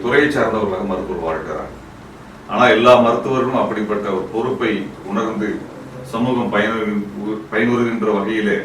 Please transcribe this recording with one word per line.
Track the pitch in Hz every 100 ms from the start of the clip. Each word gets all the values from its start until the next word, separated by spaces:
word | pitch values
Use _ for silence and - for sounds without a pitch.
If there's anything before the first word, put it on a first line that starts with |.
துறையை | 120 139 147
சார்ந்தவர்களாக | - - 107 101 92 101
மருத்துவர் | 92 92 87 82
வாழ்கிறார். | 80 - - - - - - - - - - -
ஆனால் | 104 - 113
எல்லா | 120 123 117
மருத்துவர்களும் | - 135 131 127 123
அப்படிப்பட்ட | 101 107 104 104 98 92
ஒரு | -
பொறுப்பை | 110 123 - 113 98 - - 95
உணர்ந்து | 110 107 101 104 - - - - - -
சமூகம் | 113 123 120 101
பயனு-, | 104 107 113 104 104 101 101 107 107 -
பயனுறுகின்ற | 110 120 120 117 107 107 101
வகையிலே | 101 110 101 -